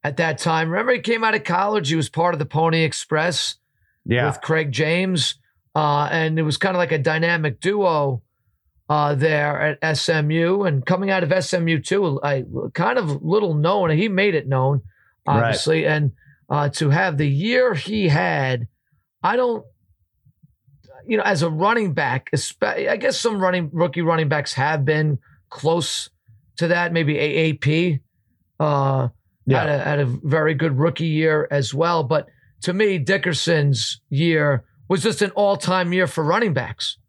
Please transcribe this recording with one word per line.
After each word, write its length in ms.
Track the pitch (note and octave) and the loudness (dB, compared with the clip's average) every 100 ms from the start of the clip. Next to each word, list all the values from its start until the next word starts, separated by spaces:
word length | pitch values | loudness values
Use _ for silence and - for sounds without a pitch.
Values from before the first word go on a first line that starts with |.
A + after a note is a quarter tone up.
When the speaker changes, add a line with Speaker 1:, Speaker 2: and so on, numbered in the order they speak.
Speaker 1:
at 140 | D3 C#3 | -6 -2
that 200 | E3 D3 | -2 -2
time, 320 | E3+ D#3+ D#3+ | -2 0 0
remember 220 | F3+ A#3+ | -2 0
he 80 | A#3+ | 0
came 240 | G#3 A#3 | 0 0
out 100 | A3+ | 0
of 80 | G#3+ | 0
college. 440 | - F3 G3+ G#3+ C#3+ | -2 0 0 0 0
He 80 | D#3+ | -2
was 120 | C#3+ | -2
part 240 | - F3 | 0 0
of 40 | E3 | 0
the 80 | C#3+ | -2
Pony 360 | D#3 E3 E3 | 0 2 2
Express 720 | D#3 - - D#3 E3+ D#3+ - - _ _ _ _ | 0 -2 -4 0 0 -2 -4 -8 _ _ _ _
Speaker 2:
Yeah. 220 | - A#2+ A#2 | -2 0 0
Speaker 1:
with 140 | - | -2
Craig 300 | - D#3+ D3+ | -2 -2 0
James, 640 | A2+ D#3 E3+ F#3+ F3+ - - _ _ _ | -2 0 0 0 0 -2 -6 _ _ _
uh, 340 | D3+ D3+ C#3+ D3 | -2 2 2 0
and 260 | E3 D#3+ D#3+ | 0 0 0
it 40 | |
was 140 | D#3 C#3+ | -2 0
kinda 220 | G3 F3+ | 0 0
like 140 | E3+ | 0
a 60 | D#3+ | 0
dynamic 640 | C#3 D#3 E3 E3+ D3+ A#2 | 0 0 0 0 -2 -2
duo, 640 | F#3 G#3 F#3+ D#3 C#3+ B2 _ _ _ _ _ _ _ | -2 2 2 2 0 -4 _ _ _ _ _ _ _
uh, 280 | D3+ D3 C#3+ | 2 2 2
there 440 | D#3 D3+ D3 C#3+ | 2 2 0 0
at 180 | D#3 D3 | -2 -2
S 260 | D#3+ D3+ - | -2 -2 0
M 220 | D#3+ D3 | 0 2
U, 320 | D#3+ E3+ G3 | 2 2 2
and 240 | G3 C#3 B2 | 2 0 0
coming 240 | F#3 G3 | 0 0
out 140 | F#3+ | 0
of 80 | D#3+ | 2
S 200 | F#3 - | 0 0
M 140 | F#3 E3 | -2 0
U 140 | D#3+ | 0
too, 400 | - G3 F#3 C#3 | 0 0 0 0
I 220 | C#3+ C#3 - C3 - | -2 -2 -4 -8 -8
kind 260 | - F3 B4 | -2 0 0
of 200 | - C#3 | -2 -4
little 280 | D#3 G3+ G3+ | 0 0 0
known. 360 | D3+ D#3+ G#3 F3 | 0 0 2 2
He 180 | D#3 A3 | 0 0
made 280 | F#3 G3+ D#3+ | 0 0 0
it 100 | C3 | 0
known, 360 | C3+ C3 C#3 - _ _ _ - | 0 2 0 -4 _ _ _ -2
Speaker 2:
Right. 120 | C#3 | 0
Speaker 1:
obviously, 460 | A#2 C3 D3+ D#3+ D3+ | 2 0 0 0 2
and, 260 | D3+ D3 - - _ _ | 0 -2 -4 -20 _ _
uh, 200 | D3 D3 | -2 -2
to 220 | - D3+ | 0 0
have 280 | D3+ F#3+ C#3+ | 2 2 0
the 80 | D3 | 0
year 460 | C#3 G#3 B3+ B3+ | 0 0 2 2
he 320 | D#3 - A3 F#3 | 0 -4 -2 2
had, 640 | D3 F3+ D#3 C3 B2+ A#2 _ _ _ _ _ | 2 2 0 0 -2 -6 _ _ _ _ _
I 100 | F3+ | -2
don't, 300 | A#3+ B3 A3+ - _ _ _ _ _ _ _ _ _ _ _ - - - | 0 0 -2 -8 _ _ _ _ _ _ _ _ _ _ _ -20 -20 -4
you 100 | G#3+ | -2
know, 60 | |
as 180 | G#3 F#3 | 0 0
a 80 | E3 | 0
running 420 | D#3 G3 A#3 G3+ | 0 0 2 0
back, 380 | D3 C3+ C3 - | -2 -2 -4 -2
espe-, 540 | C#3 - - - - - | -4 -4 -4 -4 -2 -2
I 80 | A3 | 0
guess 200 | - - | -2 0
some 240 | A#3 G#3 | -2 0
running, 300 | F#3 F3+ D#3+ | 0 0 -4
rookie 300 | E3 E3+ E3+ | -2 -2 0
running 260 | E3 E3 D#3 | 0 2 2
backs 240 | D3+ C#3 | 0 -2
have 300 | - C#3 D#3 | -2 0 0
been 340 | C3+ D#3 D3+ C#3+ _ _ _ | 0 2 2 -2 _ _ _
close 600 | - D3 E3+ D3 - - _ _ - _ - | -4 0 0 -2 -6 -10 _ _ -20 _ -4
to 120 | E3+ | 0
that. 240 | F3 F3 | 2 2
Maybe 260 | E3 D3+ D3+ | 0 0 0
A 40 | |
A 300 | D3+ C#3+ D#3+ | 0 2 0
P, 460 | D3+ C#3+ D#3 F3+ C#3+ _ _ _ _ _ _ | 0 0 2 2 -2 _ _ _ _ _ _
uh, 500 | D#3 C#3+ C#3 C3+ B2+ - _ _ - | 0 2 2 0 -2 -6 _ _ 0
Speaker 2:
Yeah. 140 | C3+ | 2
Speaker 1:
had 80 | D3 | 2
a, 100 | C#3+ | -2
had 140 | - D3 | 0 -2
a 60 | C3+ | -2
very 480 | C3 D3+ D#3 D#3 | -2 -2 0 0
good 220 | D3 D#3+ C3 | 0 0 2
rookie 280 | D#3+ D3+ E3 | 0 0 -2
year 400 | D#3 D#3+ D3+ D3 | 0 2 2 0
as 220 | C#3+ B2 | -2 -2
well. 300 | C3+ E3 E3+ | -2 0 0
But 240 | C3+ D#3 - _ _ _ | 0 -2 -2 _ _ _
to 100 | - | -4
me, 260 | F#3 G#3 F#3+ | 0 2 2
Dickerson's 1000 | B2+ G3 F3+ D3 - E3 C#3+ B2+ - - _ | 0 0 0 -2 0 2 2 0 -2 -8 _
year 540 | C#3 E3+ D#3 D3 C3 - _ - | 0 2 2 2 0 -4 _ -4
was 140 | F#3 | 0
just 200 | A3+ G3 | 0 0
an 80 | G3+ | -2
all-time 600 | G3+ G3+ G3 F#3 F#3 F3 | 2 2 2 0 0 2
year 140 | F#3 F3 | 0 0
for 180 | - | 0
running 280 | D3+ G3 A3+ | 0 2 2
backs. 460 | C#3 - G#2+ - - | 0 -4 -8 -8 -8